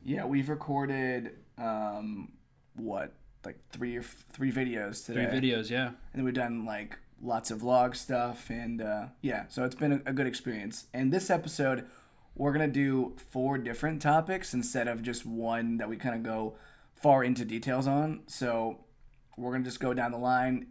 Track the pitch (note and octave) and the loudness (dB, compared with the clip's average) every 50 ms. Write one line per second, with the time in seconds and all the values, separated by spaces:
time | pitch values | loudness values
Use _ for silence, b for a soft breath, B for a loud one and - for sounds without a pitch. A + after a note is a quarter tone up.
0 | - B2+ D3 F#3+ F#3 B2 C#3+ C#3 C3 C#3+ D3+ D3 - D3+ C#3 C#3 C#3 C#3 C3+ C3 | -6 -4 -2 -2 0 0 2 2 2 0 -2 -4 -4 -2 -2 0 0 0 0 0
1 | C3 C3 B2+ A#2+ A2+ - - - - - - - A#2 A2+ A2 G#2+ G#2+ G#2 G#2 G#2+ | 0 0 0 -2 -4 -6 -10 -16 -20 -20 -10 -6 -4 -2 -2 -2 -2 -4 -4 -4
2 | G#2+ G#2+ G#2+ G2 - - - - - _ _ _ _ _ - - A2+ G#2+ G2 G2 | -6 -6 -6 -8 -10 -12 -16 -20 -20 _ _ _ _ _ -12 -8 -6 -4 -4 -4
3 | D2 - - - - - - - - - - - - - - - B2+ A#2+ A#2+ A#2+ | -4 -6 -10 -16 -20 -20 -18 -14 -14 -14 -14 -14 -18 -16 -10 -6 -6 -4 -4 -6
4 | A#2+ - - - - - - C#3 C3+ C3 A#2 C3 C3 B2+ A#2 A2 G#2 G2+ A2 - | -8 -10 -14 -20 -20 -16 -6 -2 -2 0 0 0 0 0 -2 -2 -4 -4 -6 -8
5 | - - A#2 B2 A#2+ A#2 C3 C3 C3 B2+ A#2 A2+ G#2+ G#2+ A#2+ B2+ C3 A#2+ B2 - | -8 -4 -2 0 0 0 2 2 2 2 2 0 -2 -2 -2 -2 -2 -2 -6 -10
6 | - - - C3+ C3 B2+ B2 B2+ B2 A#2+ A#2 A#2 A2 A2+ G#2+ G#2 G#2+ G#2+ - - | -14 -10 -6 -4 -2 0 0 0 0 -2 -2 -4 -4 -4 -6 -6 -8 -10 -12 -16
7 | - - - - - B2 A#2 A2+ - - A2+ G#2+ A#2 B2 B2 B2 B2 B2 B2 - | -18 -20 -18 -10 -4 -2 -2 -2 -2 -4 -4 -2 2 4 6 6 6 4 2 -4
8 | - - C3 A#2+ A#2+ A#2+ A#2 A#2+ - - A#2 A#2 A#2 A#2 A#2 A2+ A2 G#2+ G#2+ G#2 | -4 -2 0 0 0 -2 -4 -6 -8 -8 -8 -6 -6 -4 -4 -4 -2 -2 -2 -2
9 | G2+ - - - - C3+ A2+ G#2 G#2 - - C3 B2+ B2+ B2+ - D3+ C#3+ C#3+ C#3 | -4 -8 -8 -6 -4 -2 -2 -4 -6 -6 -4 -2 -2 -2 -2 0 2 2 2 2
10 | C#3 C3+ C3 C#3 C3+ B2+ - - - B2+ A2+ G#2+ G2+ G#2+ - - - - - B2+ | 0 0 0 0 0 0 -2 -4 -4 -4 -4 -4 -6 -8 -8 -10 -12 -8 -2 0
11 | C3 C3+ E3 F#3 F#3+ - F#3 E3 E3 D#3 - - C#3+ C3 C3 B2 - B B B | 2 4 4 4 4 4 2 2 2 0 -2 2 2 2 2 0 -2 B B B
12 | B B B B B B B - C#3 C#3+ C#3+ D3+ D#3 D3 B2 C#3 C#3 C3+ C3 C3 | B B B B B B B 0 2 2 4 4 4 4 4 4 4 4 4 2
13 | B2+ - - - - - - C3 B2+ C3+ C#3 C3 A#2 A#2+ A#2 - - D#3 D#3+ D3 | 2 0 -2 -10 -14 -6 -2 0 2 2 2 0 -2 -2 -2 -2 -2 -2 0 2
14 | D3 D3 D3+ D#3+ D#3+ F#3 F#3+ F#3 - - - B2 A#2 - - C3 A#2 A#2+ A#2 A2+ | 4 6 6 6 6 4 0 -2 -2 -2 -2 -2 0 0 0 0 0 0 -2 -2
15 | A2+ B2 A#2 A2+ - A#2 A2+ A2+ A2+ A2+ A#2 A#2 A#2 A#2 A#2 A2+ A2 G#2+ A2+ G2+ | -4 -4 -4 -4 -6 -6 -4 -2 0 0 0 0 0 0 0 0 -2 -2 -4 -4
16 | - B2+ A#2 A2+ A2+ A2+ A2+ A2 A2 A2 - b b b b b b b b - | -2 -2 -2 -2 -2 -2 -2 -2 -2 -4 -6 b b b b b b b b 4
17 | - D3+ C3+ C3 B2 B2 B2 A#2+ A#2 G#2+ A2 A2+ - C3+ B2+ C3 C3+ C#3 C#3 C#3+ | 6 8 8 8 6 4 2 2 0 -2 -4 -2 0 0 2 2 2 2 2 2
18 | D#3 D#3 D#3 D#3 - - - - C3 A#2+ A#2 A2+ A2+ A2+ G#2+ - - - - - | 2 0 -2 -6 -10 -12 -6 -2 0 0 2 2 0 0 -4 -6 -12 -20 -20 -20
19 | - - - - - _ - - B2 B2 B2+ C3 B2+ B2+ A#2+ - C#3 B2+ B2+ B2+ | -20 -20 -20 -20 -20 _ -10 -8 -4 -2 -2 -2 -2 -2 -4 -2 0 0 2 2
20 | A#2+ A#2+ A#2+ A#2+ B2 B2+ B2+ B2+ B2+ C3 B2+ B2 - - | 0 0 0 0 2 4 4 4 4 4 2 0 -2 -4